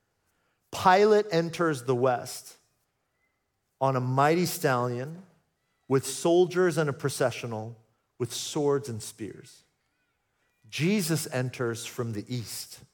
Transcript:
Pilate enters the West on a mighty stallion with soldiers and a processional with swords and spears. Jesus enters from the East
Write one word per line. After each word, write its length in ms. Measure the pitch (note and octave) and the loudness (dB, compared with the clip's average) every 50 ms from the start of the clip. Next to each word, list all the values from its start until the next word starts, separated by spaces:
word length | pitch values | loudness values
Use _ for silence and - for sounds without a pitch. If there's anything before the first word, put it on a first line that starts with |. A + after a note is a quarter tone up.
| _ _ _ _ _ _ _ _ _ _ _ _ _ - | _ _ _ _ _ _ _ _ _ _ _ _ _ -14
Pilate 540 | - - - F#3+ F#3 G3 G#3 G#3+ G#3+ G#3 G#3 G#3+ | -6 2 4 6 6 8 8 6 6 4 4 2
enters 540 | - E3 E3+ E3+ D#3+ - F3 E3 D#3 C3 A#2+ | 0 0 0 0 -2 0 0 0 0 -2 -2
the 120 | B2 C#3 | -2 0
West 600 | A#2+ B2 C3 B2 A#2+ C3+ C#3 - - - - - _ _ _ _ _ _ _ _ _ _ _ _ _ _ _ _ _ _ _ _ _ _ _ _ - | 2 2 2 2 0 -4 -8 -12 -14 -14 -18 -20 _ _ _ _ _ _ _ _ _ _ _ _ _ _ _ _ _ _ _ _ _ _ _ _ -2
on 160 | C3+ C3+ C3 B2+ | 0 2 2 2
a 20 | |
mighty 460 | B2 B2+ B2+ C3+ C#3 D3 D#3+ F3 F3+ | 0 0 2 4 4 4 4 4 2
stallion 800 | D#3 - - - D3 C3 B2 A#2+ B2 A#2+ A#2+ B2+ D3+ D#3+ F3+ - _ _ _ _ _ _ _ _ _ _ _ _ - | 0 -2 0 0 2 2 2 0 -2 -4 -6 -8 -10 -12 -16 -18 _ _ _ _ _ _ _ _ _ _ _ _ 0
with 160 | C3+ C3+ - | 0 0 0
soldiers 720 | - - - - F3 E3+ F3 F3+ E3+ - F3 F#3 F3+ D#3 D#3 | 0 -6 -2 0 2 4 4 4 4 2 2 2 2 2 2
and 120 | D#3+ D3 | 0 -2
a 40 | C3 | -2
processional 840 | - - C#3 - - C#3+ B2 A2+ - - A#2+ A2+ G#2+ G#2+ A2+ A#2 - _ _ _ _ _ _ _ - | -2 -4 -4 -2 0 0 0 0 -4 -8 -8 -8 -8 -10 -10 -14 -16 _ _ _ _ _ _ _ -6
with 120 | B2 A#2 | -6 -6
swords 560 | - - - - - D#3+ D3 C#3+ C#3+ C#3+ C#3 B2+ | -6 -6 -8 -6 -2 0 2 2 2 0 -2 -4
and 140 | A#2 A2 | -10 -10
spears. 600 | - - - - A2 F#2 - - - - - - _ _ _ _ _ _ _ _ _ _ _ _ _ _ _ _ _ _ _ _ _ A2 | -10 -12 -12 -12 -12 -12 -12 -14 -20 -20 -20 -20 _ _ _ _ _ _ _ _ _ _ _ _ _ _ _ _ _ _ _ _ _ -14
Jesus 580 | - - C#3 F3 G#3 A3 F3+ D#3 E3 D3+ - - - | -6 -2 0 0 2 2 0 0 0 -2 -2 -2 -4
enters 520 | B2+ B2+ B2+ A#2+ - B2+ A#2 A#2 A2+ - | -4 -4 -4 -4 -4 -2 -2 -2 -4 -8
from 280 | - - - B2 A#2 A2+ | -12 -8 -8 -6 -6 -6
the 100 | G#2+ G2+ - B2 | -8 -8 -6 -8
East 460 | B2+ G#2+ - - - - - - - - _ | -8 -8 -8 -10 -12 -12 -14 -16 -20 -20 _